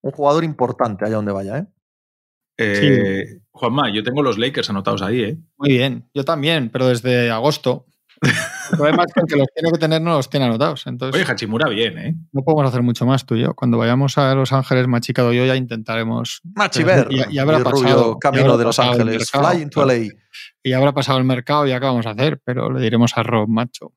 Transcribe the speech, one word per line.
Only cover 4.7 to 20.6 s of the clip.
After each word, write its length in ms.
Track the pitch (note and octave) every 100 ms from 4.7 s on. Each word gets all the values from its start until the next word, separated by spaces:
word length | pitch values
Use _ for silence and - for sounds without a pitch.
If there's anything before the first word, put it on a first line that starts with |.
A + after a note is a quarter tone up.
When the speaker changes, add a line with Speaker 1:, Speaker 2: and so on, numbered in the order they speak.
| G2 G2 G#2+
Speaker 2:
ahí, 200 | F#2+ B2
¿eh? 160 | G#2+ D#3+ - _
Speaker 3:
Muy 120 | C#3+
bien, 400 | B2+ C3+ A#2+ -
yo 100 | C#3
también, 460 | C3+ D#3+ C#3+ E3 A#2+
pero 180 | B2 B2+
desde 420 | A#2+ B2 B2 A#2+
agosto. 540 | A2+ C3+ D3 C3 B2 _ _ _ _ C#3+ - - - -
El 60 | D#3+
problema 260 | D3 D#3+ F3
es 60 |
que 80 | -
el 40 | E3
que 80 | D3
los 100 | C3+ -
tiene 160 | E3
que 60 | E3
tener 240 | D#3 D#3+
no 140 | E3 D#3
los 120 | B2+
tiene 160 | D3 B2+
anotados, 400 | A2+ D3+ C3+ -
entonces 340 | B2 C3 C#3+
Speaker 2:
Oye, 100 | F3+
Hachimura 380 | A#2 A2 A2 D3+
bien, 280 | G#2+ A2+ E2
¿eh? 180 | G2+ D#3+ -
Speaker 3:
no 100 | C3+
podemos 240 | C3+ D#3 C3+
hacer 120 | B2
mucho 220 | A#2+ A2+ A#2+
más 200 | C3 -
tú 100 | A2+
y 60 |
yo. 100 | C3 -
Cuando 220 | B2+ A#2
vayamos 400 | A2+ B2 C#3 C#3
a 180 | C3+ C3+
Los 160 | C3
Ángeles, 360 | C3+ B2+ B2+ B2+
Machicado 440 | A#2+ - B2+ A#2+
y 40 | B2
yo, 80 | B2+
ya 100 | C3
intentaremos 880 | B2 A2+ A2 A2+ A2+ A2+ A#2 - E3+
Speaker 1:
Machiver, 540 | G#3 G3+ - E3 F3+ A2+
Speaker 3:
y, 260 | C3 A2+ C#3+
y 40 |
habrá 200 | C#3 D#3
Speaker 1:
mi 40 |
Speaker 3:
pasado, 180 | B2+ C#3
Speaker 1:
rubio 340 | B2 A#2+ A#2 A2
Speaker 3:
y 20 |
Speaker 1:
camino 240 | C#3 C3+
Speaker 3:
habrá 140 | C3+ A#2+
Speaker 1:
de 60 | A#2
Los 100 | A#2
Speaker 3:
pasado 200 | B2 A#2+
el 60 |
Speaker 1:
Ángeles, 300 | A2+ A2+ A#2
Speaker 3:
mercado, 200 | C#3 D3+
Speaker 1:
fly 80 | F3+
into 180 | D3 D3+
Speaker 3:
claro. 80 | C3+
Speaker 1:
L 180 | B2 A2
A. 300 | - _ - - _